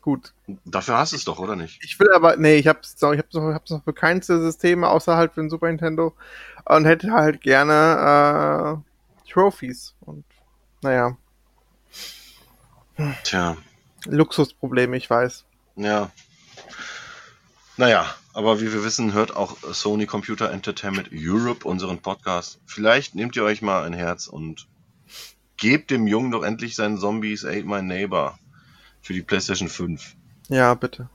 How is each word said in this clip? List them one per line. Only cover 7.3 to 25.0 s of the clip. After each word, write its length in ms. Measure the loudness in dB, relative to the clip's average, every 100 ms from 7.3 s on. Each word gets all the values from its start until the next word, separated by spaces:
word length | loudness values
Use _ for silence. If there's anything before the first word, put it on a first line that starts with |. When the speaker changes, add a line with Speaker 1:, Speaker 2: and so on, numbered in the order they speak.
| 0
Speaker 1:
gerne, 1400 | 2 4 6 6 4 4 4 6 4 2 0 -2 -4 -6 -12 _ _ _ _
äh, 40 |
Trophies 640 | 2 2 0 -12 -14 -16 _
und, 240 | -20 -20 -20 _ _ _ _ _
naja. 380 | 0 2 0 -2 _ _ _ _ _ _ _ -20 -20 -20 -20 _ _ _ _ _ _ -8 -8 -6
Speaker 2:
Tja. 320 | -4 -2 -2 -4 -14 _ _ _ -4
Speaker 1:
Luxusprobleme, 920 | 0 2 2 -2 -2 -4 0 0 -2
ich 120 | -2
weiß. 340 | 0 0 -4 _ _ _ -8
Speaker 2:
Ja. 340 | -2 -2 -2 _ _ _ _ -20 -20 -18 -16 -16 -18 -20 -20 _ _ _ _ 0
Naja, 300 | 4 4 2 -8 _
aber 260 | -2 0 2
wie 120 | 0
wir 120 | -4
wissen, 280 | -4 -2 -2
hört 200 | 0 -2
auch 220 | -2 -6 -8 -12
Sony 340 | -6 -4 -2 -4
Computer 440 | -6 -8 -6 -6
Entertainment 580 | -6 -10 -8 -8 -8 -10
Europe 540 | -10 -4 -2 -2 -6 -6
unseren 320 | -6 -6 -8
Podcast. 600 | -8 -8 -6 -6 -6 -18 _
Vielleicht 480 | -4 2 2 0
nehmt 200 | -8 -8 -2
ihr 80 |
euch 180 | -2 -2
mal 220 | -2 -2
ein 80 | -4
Herz 320 | -6 -6 -8 -10
und 420 | -12 -14 -14 -20 _ _ _